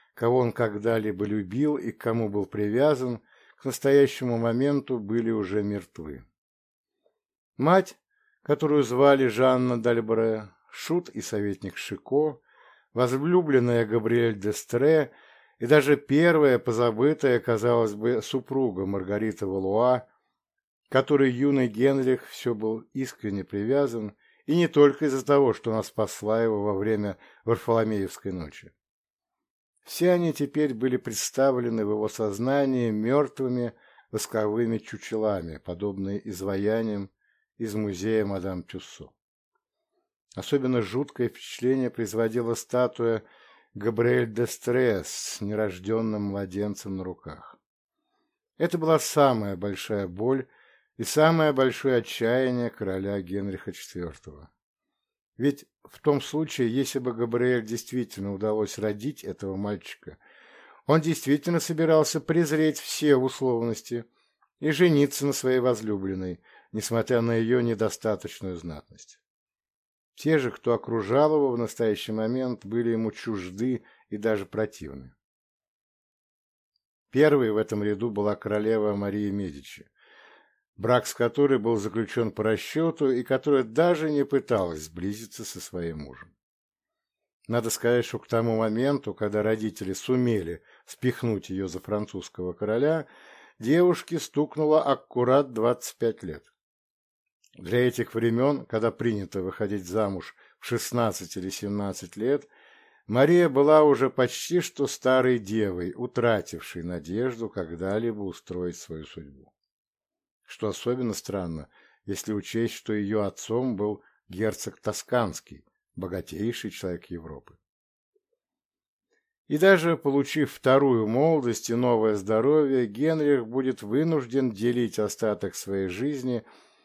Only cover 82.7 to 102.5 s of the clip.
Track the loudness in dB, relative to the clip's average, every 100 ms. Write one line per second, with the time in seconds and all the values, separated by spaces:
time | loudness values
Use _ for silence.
82.7 | -2 -2 0 0 0 0 -2 2 2 2
83.7 | 2 2 2 0 0 0 0 0 0 0
84.7 | -4 -12 -8 -6 -6 -12 -14 -14 -14 -12
85.7 | -8 -8 -8 -12 -16 -20 _ _ _ _
86.7 | _ _ _ _ _ _ _ -6 -4 -2
87.7 | -2 2 2 0 -8 -2 0 2 0 0
88.7 | 0 0 -2 -4 -6 -2 0 0 0 -4
89.7 | -6 -8 -8 -2 0 2 0 -4 -10 -14
90.7 | _ -20 -4 -4 -2 -2 -4 -4 -6 -6
91.7 | -8 -4 -4 -4 -10 -12 -8 -8 -6 -2
92.7 | 0 2 0 -4 -16 -20 -20 -20 _ 0
93.7 | 4 4 2 -4 -8 -4 -2 -2 -2 2
94.7 | 4 4 0 -2 -2 4 4 2 0 0
95.7 | 0 -4 -4 -2 -2 -8 -12 -16 _ _
96.7 | _ _ _ _ _ _ _ _ -18 -2
97.7 | 2 2 0 -4 -2 0 2 0 0 -4
98.7 | -2 -2 -2 -2 -2 -4 -6 -6 -4 -4
99.7 | -4 -4 -2 -2 -4 -10 -18 _ _ -6
100.7 | -6 -2 0 0 -2 -10 -10 -8 -8 -6
101.7 | -4 -4 -6 -12 -4 -2 -2 -4